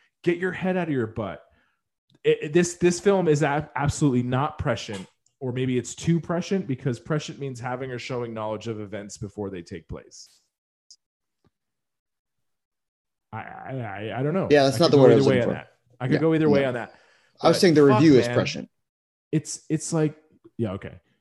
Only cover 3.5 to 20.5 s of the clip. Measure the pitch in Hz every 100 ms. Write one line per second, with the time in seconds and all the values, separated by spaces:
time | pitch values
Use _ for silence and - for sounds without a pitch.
3.5 | 147 151 135 147 - 147 123 123 131 147
4.5 | - 143 113 - 98 87 _ _ - 131
5.5 | 127 131 123 120 - 170 170 - 170 -
6.5 | 196 185 131 139 117 - 151 - 113 139
7.5 | 120 127 127 131 123 - 123 120 110 107
8.5 | 107 117 107 101 104 104 - 101 107 98
9.5 | 92 85 87 - 69 50 - - _ _
10.5 | _ _ _ _ - _ _ _ _ _
11.5 | _ _ _ _ _ _ _ _ _ _
12.5 | _ _ _ _ _ _ _ _ 110 -
13.5 | 107 95 135 110 98 110 110 147 185 104
14.5 | 143 135 120 165 143 123 117 135 127 113
15.5 | 78 - _ _ - 131 151 160 160 156
16.5 | 139 135 120 104 _ _ _ _ - 160
17.5 | 165 185 151 139 131 160 127 117 120 92
18.5 | - - _ _ _ _ _ - 156 -
19.5 | - - 151 - 165 156 - _ _ -